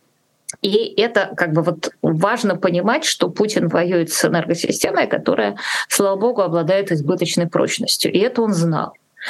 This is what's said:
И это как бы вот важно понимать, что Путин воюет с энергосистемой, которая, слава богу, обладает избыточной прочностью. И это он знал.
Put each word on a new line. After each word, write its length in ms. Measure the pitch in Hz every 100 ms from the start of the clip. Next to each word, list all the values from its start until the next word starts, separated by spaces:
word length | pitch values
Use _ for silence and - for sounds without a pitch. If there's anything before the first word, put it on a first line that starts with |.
| _ _ _ _ - -
И 320 | 196 214 233 -
это 340 | 233 220 190 -
как 160 | 175
бы 80 | 151
вот 300 | 170 160 - -
важно 540 | 165 160 196 233 208 180
понимать, 480 | 190 175 196 285 311
что 240 | - 180
Путин 380 | - 214 185 170
воюет 440 | 175 175 180 165
с 140 | - -
энергосистемой, 800 | 165 165 170 - - - 381 226
которая, 480 | - - - 208 208 - - -
слава 300 | - 202 196
богу, 240 | 226 226
обладает 500 | 180 170 160 190 196
избыточной 560 | 160 147 180 170 - 170
прочностью. 640 | - - - - - -
И 80 | 180
это 220 | 226 247
он 120 | 220
знал. 400 | 175 170 156 - - _ - -